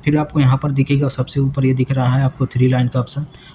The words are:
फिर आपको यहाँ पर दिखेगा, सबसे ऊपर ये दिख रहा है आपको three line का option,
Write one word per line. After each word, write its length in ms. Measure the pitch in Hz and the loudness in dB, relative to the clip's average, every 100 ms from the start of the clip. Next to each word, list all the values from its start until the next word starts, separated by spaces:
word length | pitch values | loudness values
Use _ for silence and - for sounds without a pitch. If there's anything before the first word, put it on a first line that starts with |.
फिर 120 | - 151 | 0 0
आपको 220 | 151 156 | 0 2
यहाँ 180 | 131 135 | 2 2
पर 140 | 147 | 0
दिखेगा, 360 | 139 135 139 139 | -2 0 0 0
सबसे 300 | - 127 143 | -4 -4 -2
ऊपर 260 | 139 139 131 | -2 0 0
ये 80 | |
दिख 180 | 127 127 | 0 0
रहा 160 | 131 127 | 0 2
है 160 | 131 | 2
आपको 220 | 131 - 127 | 0 -2 -4
three 220 | 123 127 | 2 2
line 200 | 127 123 | 2 0
का 120 | 127 | -2
option, 260 | 120 143 151 - - | -4 -6 -8 -14 -20